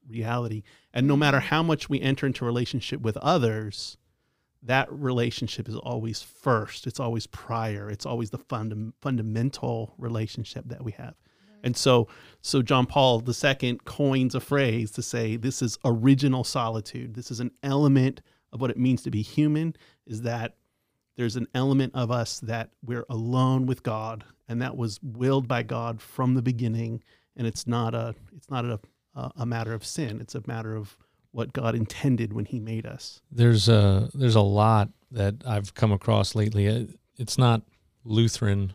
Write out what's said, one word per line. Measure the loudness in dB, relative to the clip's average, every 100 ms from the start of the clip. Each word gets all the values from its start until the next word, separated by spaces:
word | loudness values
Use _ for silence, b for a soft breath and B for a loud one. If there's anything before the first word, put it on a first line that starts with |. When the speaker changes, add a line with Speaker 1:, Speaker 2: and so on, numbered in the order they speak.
| -14
Speaker 1:
reality. | -8 -4 -2 -4 -8 -10 b b
And | 0 4
no | 4
matter | 4 4
how | 2 0
much | 2 0 0
we | -2
enter | 0 0 -2
into | -2
relationship | -2 -2 -2 -4 -6 -4
with | -4 -2
others, | 0 2 2 0 -6 -10 -14 -16 _ _ _ _ _ _
that | 0 0 0
relationship | -4 -2 0 0 -2 -8 -8 -8
is | -8
always | -6 -6 -6 -8
first. | -12 -6 0 2 0 -10 -10
It's | -6
always | -4 -4 -8
prior. | -14 -6 -4 -4 -6 -8
It's | -10 -6
always | -6 -6
the | -8
fundam-, | -8 -8 -6 -6 -8 -8
fundamental | -4 -2 -2 0 -2 -2 -6 -4 -8 -10
relationship | -6 -4 -4 -6 -10 -10 -12
that | -10
we | -10
have. | -10 -14 -18 b b b
Speaker 2:
Right. | b
Speaker 1:
And | -4 0
so, | 4 4 4 B B B
so | -2 0
John | 4 2 4
Paul | 4 6 4
the | 0
second | 0 0 0 -2 -4
coins | -8 -2 2 2 2
a | 0
phrase | 0 2 2 0 -2
to | -6
say | -6 -2 -2 -2
this | -4 -2
is | -4 0
original | 0 4 6 6 4 0
solitude. | -2 -2 -2 -4 -8 -10 -10
This | -12 -10
is | -8
an | -8 -6
element | 0 4 6 6 4 -2 -16 _ _
of | -6
what | -4
it | 0
means | 2 2
to | 0
be | -4
human, | -2 0 2 2 -2 -6 b b -14
is | -8
that | -6 -6 -8 _ _ _ _ _ _ -6
there's | -4 -4
an | -4
element | 0 2 2 2
of | -2 -2
us | -2 -2 -6
that | -6 -6 -8 _
we're | -8 -8 -6
alone | -6 0 2 4 2 0
with | -2
God, | -4 -6 -6 -10 -16 _ -8
and | -6
that | -6 -4
was | -6 -6
willed | -10 -2 2 2 0
by | -2
God | -2 -6 -6 -8
from | -10 -2 2
the | 2
beginning. | 2 0 -2 -2 -4 -8 b b b -6
And | -6
it's | -4 -4
not | -2 0
a, | -2 -6 -10 -16
it's | -20 -8
not | -4
a, | -4 -6 _ _ _
a, | -12 -10 -6
a | -4
matter | -4 -4
of | -8
sin. | -8 -6 -6 -8
It's | -10
a | -12 -8
matter | -8 -6
of | -8 -10 _ _ _ _
what | -8 -6
God | -2 0
intended | 0 -2 0 0 2 0
when | -4 -6
he | -6
made | -6 -6 -8
us. | -12 -16 -18 -6
Speaker 3:
There's | 4 6 8 8
a, | 8 8 6 2
there's | 0 4
a | 6
lot | 6 6 6 6 2 -4 -10
that | -2 -2 -2 -4
I've | -4 -2
come | 0 2
across | 2 2 2 2
lately. | 0 2 2 2
It, | 2 -4 -12 _ -10
it's | -4 4
not | 4 4 -2 _ _ _
Lutheran | 0 4 4 2 0 2 0